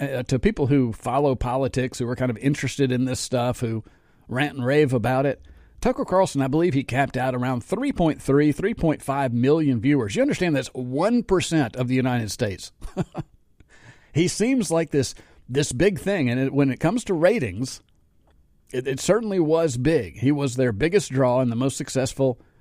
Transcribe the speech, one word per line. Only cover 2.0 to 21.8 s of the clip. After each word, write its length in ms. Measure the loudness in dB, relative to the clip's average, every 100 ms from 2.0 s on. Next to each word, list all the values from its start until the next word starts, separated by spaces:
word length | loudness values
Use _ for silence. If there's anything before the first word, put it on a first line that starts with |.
| -6
are 80 | -2
kind 140 | -4
of 80 | -2
interested 520 | -2 -2 -2 -2 0
in 140 | 0
this 160 | -2 -4
stuff, 400 | -4 -2 -2 -2
who 240 | -4 -6 -10 _ _ _ -8
rant 300 | -2 -2 -2
and 100 | 0
rave 260 | 4 4
about 320 | 2 0 0 0
it, 140 | -2 -10 -20 -20 -4
Tucker 220 | -2 -2
Carlson, 380 | 0 2 2 0
I 40 | 0
believe 280 | 2 2
he 80 | 0
capped 340 | -2 -2 -2 -2
out 180 | -2
around 300 | -2 -2 -4
three 260 | -4 -4 -2
point 300 | 0 0 0
three, 320 | 2 4 4
three 220 | 2 -2
point 280 | -2 -2 -2
five 300 | -4 -2 -2
million 480 | 0 2 4 2 0
viewers. 340 | 2 0 0
You 60 | 0
understand 340 | 0 0 0
that's 140 | -2 -4
one 540 | -8 -6 -2 2 2
percent 520 | 2 0 2 0 0
of 140 | -2 -2
the 60 |
United 360 | 0 0 0 -4
States. 400 | -4 -4 -6 -12 -16 -10 -8
<laughs> 60 | -8 -8 -14 _ _ _ _ -20 -20 -20 _
He 160 | 0 0
seems 420 | 0 0 0 0
like 200 | -2 0
this, 240 | 0 -2 -6 -20 -20 -6
this 240 | -2 -2
big 260 | 2 2 2
thing, 300 | 0 0 0
and 120 | 0
it, 120 | 0
when 180 | 2 2
it 100 | 2
comes 240 | 0 0
to 100 | -2
ratings, 680 | 2 4 4 0 -4 -8 -8 _ _ _ _ _ _ _ _ _
it, 140 | -6 -4
it 140 | -2
certainly 400 | 2 2 2 0
was 360 | 2 2 2 0
big. 420 | 2 2 0 -2
He 140 | 0
was 240 | 0 0 0
their 160 | 0
biggest 400 | 0 2 2 0
draw 280 | 2 2 2
and 100 | 2
the 60 | 0
most 200 | -2
successful, 640 | -2